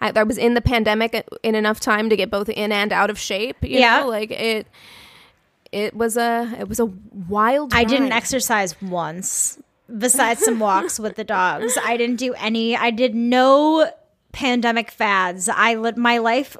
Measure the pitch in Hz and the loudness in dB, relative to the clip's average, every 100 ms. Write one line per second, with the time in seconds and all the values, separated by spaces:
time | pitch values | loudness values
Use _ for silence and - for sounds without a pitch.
0 | 214 220 214 233 233 240 233 240 220 214 | -2 0 0 2 2 2 2 2 2 0
1 | 226 226 - - 233 220 214 214 - 214 | 0 -4 -8 -6 -2 0 0 -2 0 0
2 | 220 208 190 202 202 214 208 208 208 185 | 2 0 0 -2 -4 -4 -2 0 0 2
3 | 202 208 - 196 233 - - 254 240 240 | 0 -2 -4 -4 -4 -6 -2 4 4 4
4 | 277 214 214 - 226 220 - _ - - | 2 -4 -6 -4 -4 -4 -6 _ -20 -20
5 | - - - _ _ _ _ 196 208 208 | -20 -20 -20 _ _ _ _ -6 -6 -2
6 | 226 226 233 233 240 226 196 220 226 185 | -2 0 0 0 -2 -8 -8 -2 -2 -4
7 | - 202 175 202 220 277 294 240 233 262 | -18 -14 -6 0 2 2 2 2 2 2
8 | 262 226 233 262 240 220 190 - 190 180 | 2 0 -2 -4 -2 -2 -2 -6 -8 -6
9 | 160 170 196 - - - - _ - 226 | -6 -6 -8 -4 -4 -6 -20 _ -14 -4
10 | 247 247 226 233 403 233 214 190 339 - | 0 2 2 2 0 0 2 0 0 -6
11 | 214 - 220 202 185 151 226 277 220 233 | -8 -8 -6 0 0 0 -2 -2 -2 -2
12 | 240 240 254 - 214 226 226 240 233 226 | -2 -2 -4 -4 -4 -2 0 0 0 0
13 | 254 220 240 254 262 277 302 320 311 - | 0 0 2 4 6 6 6 4 2 -2
14 | _ _ _ - 262 247 233 233 226 - | _ _ _ -6 -2 0 0 0 -4 -4
15 | 220 196 185 185 190 214 220 226 226 220 | 0 2 0 -2 -2 2 2 2 -2 0
16 | 240 240 226 240 285 - | 2 2 2 0 -2 -8